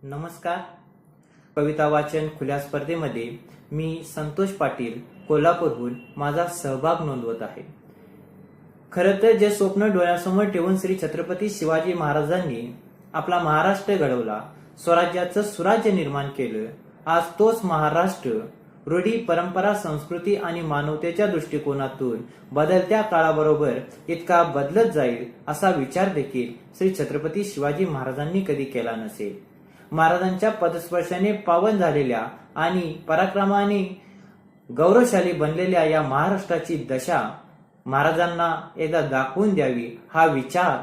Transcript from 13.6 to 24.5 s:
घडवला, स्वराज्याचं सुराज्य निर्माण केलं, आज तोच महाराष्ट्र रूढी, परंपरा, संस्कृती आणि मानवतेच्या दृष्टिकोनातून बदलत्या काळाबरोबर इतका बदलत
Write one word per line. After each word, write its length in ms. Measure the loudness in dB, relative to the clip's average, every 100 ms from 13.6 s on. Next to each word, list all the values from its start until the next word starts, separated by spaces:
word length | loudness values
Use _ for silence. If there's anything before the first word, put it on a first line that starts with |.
| 4 2 0 0
घडवला, 440 | 2 0 -2 -6 -10 -20 -20 -8
स्वराज्याचं 640 | 2 4 4 0 -2 -2
सुराज्य 500 | -4 -2 2 4 4
निर्माण 360 | 0 0 -4 -6
केलं, 380 | -4 -4 -4 -8 -12 -20 -12 2
आज 160 | 2 2 2
तोच 260 | 4 4
महाराष्ट्र 680 | 0 2 2 2 2 0 -4 -4 -6 -16 -20 -16 -2
रूढी, 320 | 0 0 -2
परंपरा, 560 | 0 0 0 0 0
संस्कृती 640 | 0 -2 -6 -6 -6 -2 -2
आणि 240 | -2 -6
मानवतेच्या 640 | -2 -2 -2 -2 -4 0 0
दृष्टिकोनातून 920 | 0 -4 -4 -2 -2 -4 -4 -4 -4 -8 -18 -6
बदलत्या 500 | -2 2 2 4 0
काळाबरोबर 760 | 2 2 4 4 4 4 2 -2 -8 -16 -8
इतका 340 | -8 2 4
बदलत 480 | 4